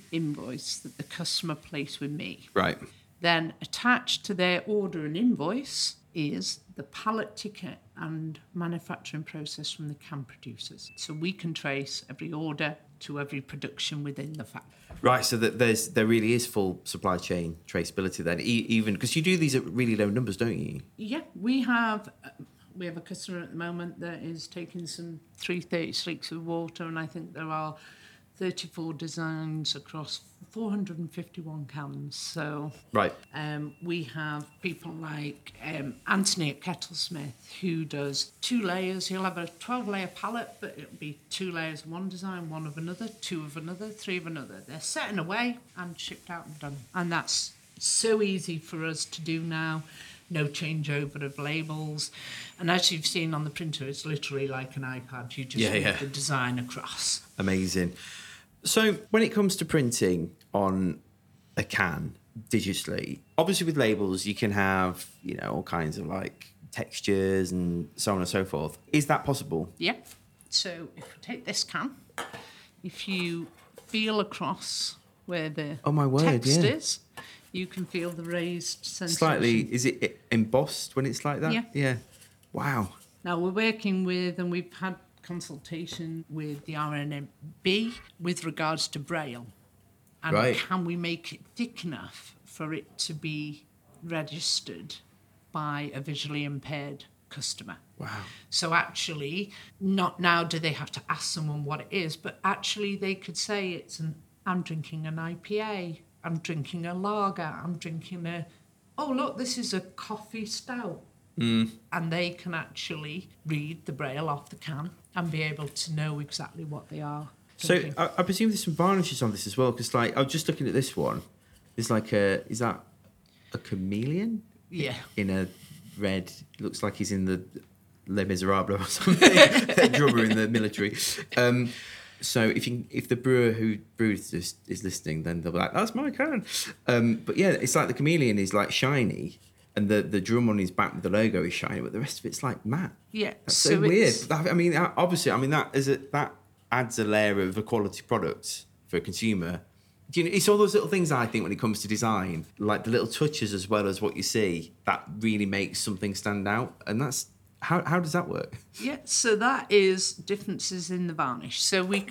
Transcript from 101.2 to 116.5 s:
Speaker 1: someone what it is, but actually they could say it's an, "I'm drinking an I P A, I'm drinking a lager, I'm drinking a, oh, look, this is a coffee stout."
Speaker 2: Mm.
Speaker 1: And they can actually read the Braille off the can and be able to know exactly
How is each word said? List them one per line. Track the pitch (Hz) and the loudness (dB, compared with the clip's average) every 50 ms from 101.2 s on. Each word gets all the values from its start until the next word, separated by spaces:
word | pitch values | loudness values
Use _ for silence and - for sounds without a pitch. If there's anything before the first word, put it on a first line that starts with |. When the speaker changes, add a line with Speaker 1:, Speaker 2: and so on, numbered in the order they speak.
| - | -4
Speaker 1:
someone | - - 160 156 151 147 147 147 | -4 -2 -2 -2 -2 -2 -2 -4
what | 143 151 151 | -4 -4 -6
it | - - | -6 -4
is, | 170 170 170 160 151 | -2 -2 -2 -2 -4
but | - - 190 - - - | -6 -8 -10 -6 -2 0
actually | 190 196 - - - - 214 208 202 202 | 0 0 0 -2 -4 -2 -2 -2 -2 -2
they | 202 202 190 196 | -2 -2 -2 -2
could | 190 - - 165 | -4 -6 -8 -6
say | - - - 208 202 190 185 | -6 -2 -2 -2 -2 -2 -2
it's | 175 - - - - - | -4 -6 -10 -12 -8 -6
an, | 160 160 156 - - _ _ _ _ | -6 -6 -6 -8 -14 _ _ _ _
"I'm | 196 180 180 | -2 0 0
drinking | 165 - 160 160 143 - 160 160 156 | -2 -2 -4 -6 -6 -6 -8 -6 -6
an | 156 160 160 | -6 -6 -6
I | 165 165 175 | -6 -6 -8
P | 175 - - 208 208 | -10 -6 -2 -2 -2
A, | 214 220 214 190 175 170 160 - - _ _ _ - | -2 -2 -4 -4 -6 -8 -10 -12 -16 _ _ _ -6
I'm | 170 170 160 | -4 -4 -4
drinking | - - 165 156 131 - - 170 165 | -2 -4 -4 -4 -4 -4 -6 -6 -6
a | 170 175 | -4 -4
lager, | 185 190 202 214 208 202 196 - 175 170 156 - 80 - | -2 -2 -2 0 0 0 0 0 -2 -6 -6 -6 -6 -6
I'm | 175 175 | -6 -6
drinking | 165 - 170 160 165 - - 185 175 170 | -6 -6 -8 -8 -8 -8 -10 -10 -8 -6
a, | 165 170 170 165 - - _ _ _ _ _ _ _ _ | -6 -6 -6 -8 -10 -14 _ _ _ _ _ _ _ _
oh, | - 302 294 | -6 -2 -2
look, | 262 262 294 - - | 0 0 0 -2 -4
this | 226 254 - - | -4 -6 -4 -4
is | 254 214 - 196 | -4 -4 -2 -4
a | 190 | -4
coffee | 185 - - - - - 214 208 - - - 220 214 | -4 -6 -12 -14 -10 -10 -10 -10 -10 -10 -10 -10 -8
stout." | - - - - - 247 247 220 185 - - - - _ _ _ _ _ - | -6 -8 -8 -8 -8 -8 -6 -6 -8 -8 -10 -14 -20 _ _ _ _ _ -2
Speaker 2:
Mm. | 117 117 113 113 113 110 - - - _ | 0 2 2 2 2 0 -4 -10 -12 _
Speaker 1:
And | - 175 165 165 165 | -4 -4 -2 -2 0
they | 175 175 175 | 0 -2 -2
can | 175 - - 180 170 | -4 -6 -6 -4 -4
actually | 160 - - - - - - 165 156 151 151 151 185 - - - _ - | -4 -4 -6 -8 -10 -8 -8 -8 -8 -8 -8 -8 -10 -10 -14 -20 _ -4
read | 156 156 147 147 151 170 165 - | -2 -2 -2 -2 -4 -8 -8 -8
the | - | -8
Braille | 147 131 151 131 131 147 160 156 | -6 -4 -4 -4 -4 -2 -2 -2
off | 143 143 - - | -2 -4 -6 -12
the | - | -16
can | - - 160 139 139 156 175 - - - _ - | -12 -8 -8 -6 -6 -6 -8 -10 -14 -20 _ -2
and | 180 170 165 | 0 0 2
be | 156 156 | 0 0
able | 156 156 147 147 151 | 0 -2 -2 -4 -6
to | 143 - - - 170 160 | -6 -4 -6 -4 -2 -2
know | 151 156 156 151 147 | 0 0 0 -2 -4
exactly | 147 - - - 151 - | -6 -6 -8 -8 -8 -10